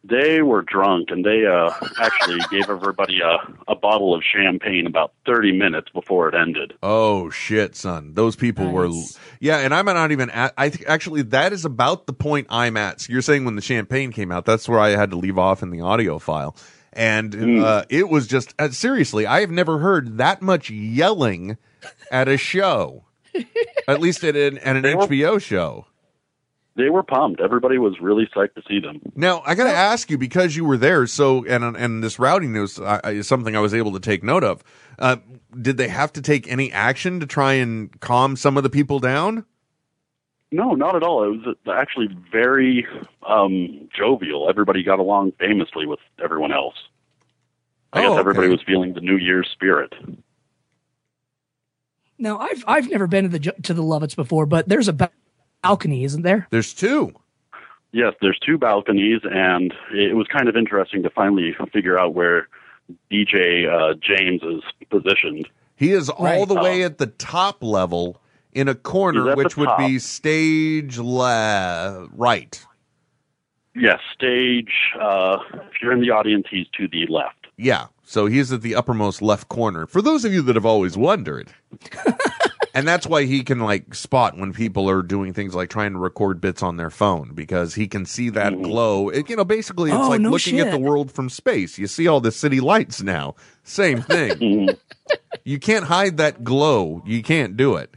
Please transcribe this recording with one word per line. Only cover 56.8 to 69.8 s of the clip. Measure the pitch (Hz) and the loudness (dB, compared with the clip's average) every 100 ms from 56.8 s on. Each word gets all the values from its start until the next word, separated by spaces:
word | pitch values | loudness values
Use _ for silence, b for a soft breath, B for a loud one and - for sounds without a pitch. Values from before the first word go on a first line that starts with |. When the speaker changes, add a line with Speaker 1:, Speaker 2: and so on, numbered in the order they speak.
| 202 294 104 - _ _ _ B B B _ | 0 2 0 -6 _ _ _ B B B _
Speaker 1:
Yes, | 117 113 - | 0 0 2
there's | 98 - | 0 0
two | - 160 | 0 2
balconies, | 123 101 101 101 104 113 101 | 2 2 2 2 2 0 -2
and | 95 92 90 90 - - | 0 2 2 -2 -6 -8
it | 101 101 110 | 0 2 0
was | 104 | 0
kind | 143 120 | 0 2
of | 113 | 2
interesting | 110 101 92 98 | 0 0 0 -2
to | 85 | -4
finally | - 101 98 82 - - | 0 2 2 0 -4 -4
figure | 107 92 90 | -2 2 2
out | 90 | 2
where | 85 87 87 - B B B - 87 _ | 2 2 2 -2 B B B -20 -20 _
D | 101 | -2
J, | 101 98 87 87 85 | 0 2 2 2 2
uh, | 85 78 80 | 2 0 0
James | - 98 92 90 | 0 0 0 -2
is | 82 82 - - - | -4 -8 -10 -20 -2
positioned. | 101 90 98 80 78 - _ _ _ | 0 2 0 0 -6 -12 _ _ _
Speaker 2:
He | 151 | 2
is | 190 139 | 2 0
all | 151 | -2
Speaker 3:
Right. | 175 175 196 | 0 0 2
Speaker 2:
the | 185 | 2
way | 180 185 | 2 2
Speaker 1:
Um, | 180 | -2
Speaker 2:
at | 151 | -2
the | 120 | -6
top | - - 170 196 - | -6 -6 -2 -2 -2
level | 117 101 92 87 90 87 _ _ _ | -2 0 0 -2 -4 -8 _ _ _
in | - 139 | -2 -2
a | |
corner, | 131 - 185 190 143 | -2 -2 0 2 2
Speaker 1:
He's | 127 | 2
at | 139 | 2
the | |
Speaker 2:
which | 135 147 | 0 0
would | 143 | 2
be | 98 | 2